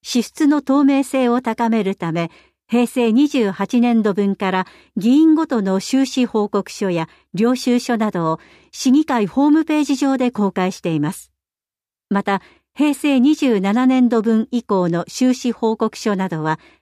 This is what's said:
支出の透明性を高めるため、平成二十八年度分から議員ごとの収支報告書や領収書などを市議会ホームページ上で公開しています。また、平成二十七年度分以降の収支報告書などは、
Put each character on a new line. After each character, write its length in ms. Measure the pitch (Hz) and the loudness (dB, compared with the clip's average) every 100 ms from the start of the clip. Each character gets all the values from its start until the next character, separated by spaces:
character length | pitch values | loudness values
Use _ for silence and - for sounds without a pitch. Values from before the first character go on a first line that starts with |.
支 180 | - 247 | -4 -4
出 260 | 214 - 302 | -4 0 2
の 140 | 294 | 2
透 220 | 277 269 | 2 2
明 200 | 277 277 | 4 2
性 260 | 269 262 247 | 0 -2 0
を 120 | 240 | 0
高 280 | 247 220 233 | -2 -2 -2
め 120 | 226 | 0
る 140 | 190 - | -2 -4
た 160 | 170 | -4
め、 180 | 165 165 _ _ _ _ | -4 -6 _ _ _ _
平 200 | 233 240 | -2 0
成 260 | - 233 | 0 2
二 140 | 226 294 | 2 2
十 220 | 277 208 | 2 -2
八 280 | 180 196 247 | -2 -2 0
年 240 | 240 226 | 2 2
度 100 | 208 | 0
分 220 | 196 202 190 | 0 -2 -2
か 160 | 190 | -2
ら 160 | 185 185 - _ - | -2 -4 -14 _ -4
議 140 | 208 | 2
員 220 | 277 320 | 4 4
ご 140 | 311 320 | 4 0
と 140 | 233 | -2
の 180 | 190 190 | 0 -2
収 260 | - 262 262 | 0 -2 0
支 200 | - 240 | -2 -2
報 240 | 220 208 | -2 -2
告 200 | 202 190 | -4 -6
書 200 | - 196 | -6 -4
や 180 | 170 165 _ _ | -4 -6 _ _
領 220 | 175 233 254 | -2 0 0
収 240 | 262 240 | 0 -2
書 160 | 247 220 | 0 -2
な 140 | 214 | -2
ど 220 | 180 160 | -2 -4
を 60 | 160 - - _ | -4 -8 -20 _
市 200 | - 269 | -4 2
議 140 | 269 302 | 2 2
会 220 | 247 202 | -2 -2
ホ 200 | - 294 | 0 2
ー 20 | |
ム 140 | 302 | 2
ペ 180 | 320 302 | 2 -2
ー 20 | 285 | 0
ジ 100 | 269 | -2
上 220 | 277 269 | 0 0
で 120 | 254 | -2
公 220 | 226 202 | 0 -2
開 220 | - 185 | -2 -4
し 80 | - | -4
て 120 | 175 | -4
い 60 | 160 | -2
ま 140 | 147 | -4
す。 180 | 190 - _ _ _ _ _ _ _ _ | -6 -18 _ _ _ _ _ _ _ _
ま 140 | 196 | -4
た、 180 | 196 196 - _ _ - | -2 -4 -6 _ _ -2
平 180 | 294 | -2
成 260 | 277 294 269 | 0 0 2
二 160 | 262 302 | 2 2
十 260 | 277 208 | 2 0
七 240 | 196 220 254 | 0 2 2
年 240 | 262 240 | 4 2
度 120 | 233 | 2
分 260 | 220 220 220 | 2 0 0
以 120 | 240 | -6
降 260 | - 196 175 | -2 -2 0
の 160 | 170 - | -2 -6
収 260 | - 254 | -2 0
支 180 | 254 247 | 0 -4
報 260 | 220 226 220 | -2 -2 -2
告 200 | 220 - | -4 -4
書 200 | 220 196 | -4 -2
な 100 | 185 | -4
ど 160 | 160 | -4
は、 160 | 156 156 - _ | -4 -4 -8 _